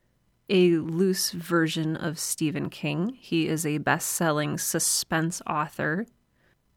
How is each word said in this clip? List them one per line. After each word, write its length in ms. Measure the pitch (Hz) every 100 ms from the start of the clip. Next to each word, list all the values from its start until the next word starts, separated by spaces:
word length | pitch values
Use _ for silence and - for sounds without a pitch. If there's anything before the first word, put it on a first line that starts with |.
| _ _ _ _ -
a 280 | 190 180 165
loose 560 | 160 165 190 190 -
version 640 | 175 165 170 160 165 156 160
of 220 | 165 160
Stephen 520 | - - 156 143 143
King. 460 | - 156 147 202 262
He 280 | - 170 147
is 180 | 156 160
a 120 | 151
best-selling 800 | 135 151 - - 170 151 147 160
suspense 840 | - 160 - - - 165 165 - -
author 600 | 156 156 - 151 170 233 _ _ _ _ _ _